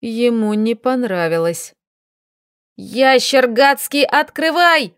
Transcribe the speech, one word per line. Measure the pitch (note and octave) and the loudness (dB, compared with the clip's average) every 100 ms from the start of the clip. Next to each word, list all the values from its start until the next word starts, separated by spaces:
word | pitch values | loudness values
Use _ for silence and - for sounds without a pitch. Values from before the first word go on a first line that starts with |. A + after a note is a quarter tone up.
Ему | A3+ A3+ A#3+ A#3 G#3+ | -10 -2 -2 0 -2
не | G#3 A3 A3+ | 0 -2 -2
понравилось. | - B3+ B3 F#3 E3 E3 E3 E3+ - _ _ _ _ _ _ _ _ _ _ _ | -2 -2 -2 -2 -2 0 -2 -4 -10 _ _ _ _ _ _ _ _ _ _ _
Ящер | F#3+ G3+ C4 C4 B3 C4+ B3 | -12 0 2 2 2 2 2
гадский, | A3+ C4+ C#4 - C#4+ C#4+ | 2 2 2 -2 -2 0
открывай! | C#4 D4+ - D#4 D#4 F4 D#4+ A3+ | 0 -2 -2 -2 2 2 2 0